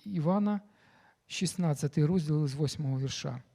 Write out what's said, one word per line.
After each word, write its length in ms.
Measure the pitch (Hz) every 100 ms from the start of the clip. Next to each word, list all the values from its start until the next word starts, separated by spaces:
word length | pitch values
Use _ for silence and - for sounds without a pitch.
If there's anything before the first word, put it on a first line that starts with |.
Івана, 580 | 208 180 156 202 208 208 - _ _ - - _ -
шістнадцятий 800 | - 185 - 165 143 143 160 147
розділ 420 | 185 151 151 143
з 60 |
восьмого 460 | 139 143 - 135 131
вірша. 440 | 135 - 143 127 -